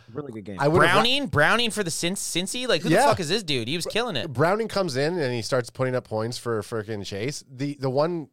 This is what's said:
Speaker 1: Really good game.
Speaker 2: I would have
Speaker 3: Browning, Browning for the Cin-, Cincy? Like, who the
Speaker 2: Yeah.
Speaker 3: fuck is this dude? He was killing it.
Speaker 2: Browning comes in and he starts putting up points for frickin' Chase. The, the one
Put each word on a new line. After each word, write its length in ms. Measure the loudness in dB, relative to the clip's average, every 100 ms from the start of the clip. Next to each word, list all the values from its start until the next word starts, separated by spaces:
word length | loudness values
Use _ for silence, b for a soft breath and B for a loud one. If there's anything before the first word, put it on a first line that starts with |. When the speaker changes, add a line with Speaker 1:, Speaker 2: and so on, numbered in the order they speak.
| -12
Speaker 1:
Really 220 | -12 -10
good 100 | -12
game. 140 | -12 -2
Speaker 2:
I 80 | 2
would 140 | 6 6
have 60 | 6
Speaker 3:
Browning, 320 | 4 2 0
Browning 440 | 4 4 4 2
for 100 | 0
the 80 | -2
Cin-, 240 | -2 -2 -2
Cincy? 520 | -4 -4 -4 -4 0
Like, 140 | 0
who 80 | 4
the 60 | 4
Speaker 2:
Yeah. 100 | 6
Speaker 3:
fuck 160 | 4
is 80 | 0
this 140 | -2
dude? 260 | -2 -2 -2
He 80 | -4
was 80 | -4
killing 320 | -4 -2 -4
it. 160 | -4
Speaker 2:
Browning 340 | 0 2 2 0
comes 300 | -2 -2 0
in 200 | 0 0
and 140 | 0
he 80 | -2
starts 280 | 0 -2 -2
putting 260 | -4 -2 -2
up 80 |
points 340 | -2 -4 -4 -4
for 240 | -2 -2
frickin' 420 | -2 -6 -4 -6 -6
Chase. 400 | -6 -6 -8 -14
The, 280 | -8 -6 -4
the 100 | -2
one 380 | 0 0 -2 -8